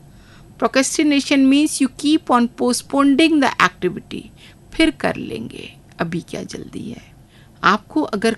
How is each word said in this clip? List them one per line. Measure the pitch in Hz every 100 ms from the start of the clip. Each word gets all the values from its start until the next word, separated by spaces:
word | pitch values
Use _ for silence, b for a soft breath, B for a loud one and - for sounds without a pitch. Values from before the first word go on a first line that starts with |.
| - b b b b -
Procrastination | 233 262 269 - 311 285 - 285 269
means | 277 302 -
you | 262
keep | - 285 311 - 247
on | 240
postponing | - 247 240 - 277 277 269 320 311
the | 262 -
activity. | 185 - 180 - - - - - b b -
फिर | - - -
कर | 180 -
लेंगे, | - - - - - - - -
अभी | 170 170 -
क्या | -
जल्दी | - - - - -
है? | - - - - b b b
आपको | 175 208 - 311
अगर | 294 202 226